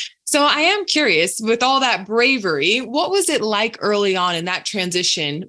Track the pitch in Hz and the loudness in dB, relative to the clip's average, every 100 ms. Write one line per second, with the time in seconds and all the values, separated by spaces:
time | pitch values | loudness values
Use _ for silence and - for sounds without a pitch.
0 | - _ - 285 285 285 330 415 370 302 | -10 _ -2 2 2 2 2 0 0 0
1 | 269 156 180 - 220 233 254 269 254 185 | 2 2 0 -2 0 0 2 2 2 -2
2 | 190 226 254 262 190 147 165 240 226 277 | -2 0 2 2 0 0 2 0 0 -2
3 | 359 392 330 269 214 208 226 - 202 208 | 0 0 2 0 0 0 -2 -2 -2 0
4 | 202 185 180 170 180 180 - 208 180 180 | 0 0 0 -2 -4 -4 -4 -4 -2 0
5 | 175 180 147 151 | 0 -2 -2 -4